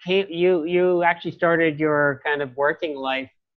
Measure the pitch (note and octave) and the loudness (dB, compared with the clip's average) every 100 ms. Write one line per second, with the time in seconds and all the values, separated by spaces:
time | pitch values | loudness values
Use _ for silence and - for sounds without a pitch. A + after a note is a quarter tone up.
0 | F3 F#3+ F#3+ E3+ F3+ F3+ D#3+ F3+ F3+ F3 | -2 -2 -2 0 2 2 0 2 2 2
1 | F3 F3 F3 - E3+ E3+ E3 D3 D#3 D3 | 0 -2 -6 -2 0 2 2 0 0 2
2 | C#3+ C#3 D3+ D3 C#3 B2 C#3+ D#3+ E3+ C#3 | 0 0 -4 -4 -4 -2 -2 -2 -6 -6
3 | C3+ C3 C3+ _ _ | -4 -4 -6 _ _